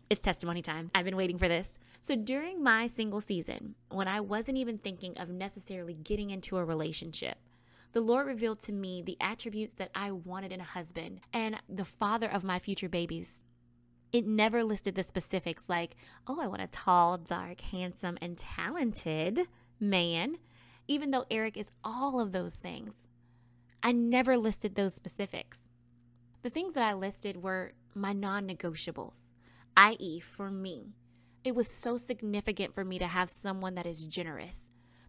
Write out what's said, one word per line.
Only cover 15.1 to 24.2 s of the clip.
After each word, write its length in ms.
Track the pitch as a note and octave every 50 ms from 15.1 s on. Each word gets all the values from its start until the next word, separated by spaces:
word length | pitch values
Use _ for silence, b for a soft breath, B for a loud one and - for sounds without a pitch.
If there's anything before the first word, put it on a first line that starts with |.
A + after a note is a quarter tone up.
| - F#3 E3+ - - F#3 - E3+ E3 - - -
like, 260 | F3+ E3+ E3+ E3+ - B B B B B B B
"Oh, 140 | C4 E4
I 60 | D#4 G#3
want 140 | G3 -
a 60 | F#3+ F3+
tall, 500 | - - - - F3+ F3+ E3+ E3+ F3+ F3
dark, 440 | E3 - F3 F3+ F#3 F3 F3+ -
handsome, 560 | - - - F3+ F3+ F3+ F3 - - F3+ F3 -
and 160 | - F3 F3 E3+
talented 1120 | - - - - - F3+ C#4 F4 D4 A#3 G#3+ - - E3 D#3 D#3 D#3 F3+ A3 C#4+ F4+ - b b b b b b
man," 580 | G#3+ G#3 G3 F#3 F3 E3+ E3 E3 E3+ B3+ D#4+ E4+ B B B B B B B B B B
even 240 | C#4+ D4 D4+ C#4+
though 140 | C4 B3+ - -
Eric 260 | A3+ A3 A3 A3 G#3+
is 160 | - G#3 - - _ -
all 360 | A3 A3+ B3 C4+ C#4+ C4 B3
of 120 | A3+ G3+
those 240 | F3+ F#3 F3 F3 E3+
things. 520 | - - F3+ E3+ C#3+ D3+ - G#3 - - - _ _ b b b b b b b b b b b b
I 100 | - A#3
never 460 | A#3+ A#3+ A#3 A#3 A#3+ B3